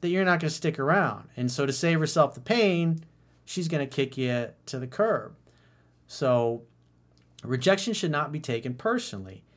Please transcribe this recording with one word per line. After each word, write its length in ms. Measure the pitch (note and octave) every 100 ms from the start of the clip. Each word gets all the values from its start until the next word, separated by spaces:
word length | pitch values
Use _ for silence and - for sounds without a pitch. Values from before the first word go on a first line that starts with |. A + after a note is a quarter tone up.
that 80 | F3
you're 160 | F3+
not 160 | F#3 E3+
gonna 100 | D#3+
stick 280 | - E3 D#3
around. 500 | C#3 F#3+ D3 G2+ - -
And 140 | B2
so 140 | B2
to 80 | C#3
save 280 | C3 E3+ E3
herself 340 | D3+ E3 C#3+
the 60 | -
pain, 640 | - A#3 G#3 E3+ E3+ D#3+ - _ _ _ -
she's 220 | F#3 E3
gonna 180 | D#3 C#3
kick 320 | C#3 C3 C3+
you 300 | B2 A#2+ A#2 - -
to 120 | C3
the 80 | B2+
curb. 460 | - A3 C#3 G#2+ - _ _ _ _ _ _ -
So 560 | - C3 B2 A#2 A#2 - _ _ _ _ _ _ -
rejection 520 | A#2+ B2+ F#3 G3 A#3
should 160 | G#3+ F3
not 220 | D3 D3
be 80 | D3+
taken 340 | D#3 A#2 B2+
personally. 720 | B2 A3 A#3+ - G2 F#2+ F#2 -